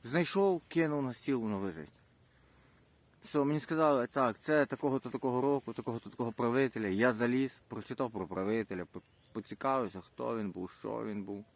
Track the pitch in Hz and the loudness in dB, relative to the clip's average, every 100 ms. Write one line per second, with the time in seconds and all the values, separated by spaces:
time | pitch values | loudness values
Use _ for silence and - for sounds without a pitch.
0 | 117 151 165 196 196 175 - 170 160 147 | 0 0 2 2 2 2 0 2 2 2
1 | 131 120 - 131 110 101 98 80 76 _ | -2 -4 0 0 2 0 -2 -4 -12 _
2 | _ _ _ _ _ _ _ _ _ _ | _ _ _ _ _ _ _ _ _ _
3 | _ _ - 147 143 151 - 160 156 139 | _ _ -2 0 2 2 0 2 4 4
4 | 120 143 123 107 - 151 139 127 147 131 | 2 2 2 0 2 2 2 0 0 0
5 | 123 117 131 123 139 143 123 117 120 113 | -2 -2 0 2 2 2 -2 -6 -4 -6
6 | - - 117 113 117 123 135 117 104 95 | -8 -6 -4 0 2 2 2 0 0 4
7 | 123 113 120 127 135 - _ 110 - 127 | 4 4 2 2 0 -4 _ -10 -8 -6
8 | 127 110 90 92 98 113 104 92 87 90 | -4 -4 -6 -2 0 0 -2 -6 -8 -12
9 | _ _ _ - - - 135 135 107 92 | _ _ _ -10 -10 -4 0 0 0 -6
10 | - - 123 117 104 90 90 - 107 113 | -14 -8 -4 -2 -4 -6 -10 -8 -8 -6
11 | 110 104 98 101 107 | -6 -6 -8 -10 -12